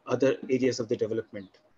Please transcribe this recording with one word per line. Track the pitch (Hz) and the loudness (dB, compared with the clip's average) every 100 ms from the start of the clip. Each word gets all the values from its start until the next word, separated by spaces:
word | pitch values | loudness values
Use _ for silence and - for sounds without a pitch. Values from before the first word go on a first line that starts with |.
| - | -4
other | 123 135 - - | 2 2 2 0
areas | 127 127 117 | 2 2 0
of | 113 | -2
the | 113 | -2
development. | 107 113 - 104 92 _ _ | 0 -2 -4 -12 -14 _ _